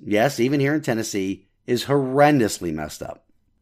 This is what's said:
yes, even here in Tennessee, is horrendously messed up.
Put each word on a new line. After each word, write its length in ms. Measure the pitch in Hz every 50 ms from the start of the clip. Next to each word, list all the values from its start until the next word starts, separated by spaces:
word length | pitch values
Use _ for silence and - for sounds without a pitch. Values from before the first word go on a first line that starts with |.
yes, 380 | - - 101 104 117 139 139 -
even 220 | 117 131 147 143
here 140 | 139 139 151
in 80 | 151 143
Tennessee, 680 | - 117 110 110 - - 101 95 95 98 - _ _ _ _ _
is 200 | - 123 117 -
horrendously 840 | - 143 143 135 127 131 143 143 147 151 135 110 98 - - 90 85 78
messed 300 | 76 76 76 - - 71
up. 220 | - - - _ _ _ _ _ _ _ _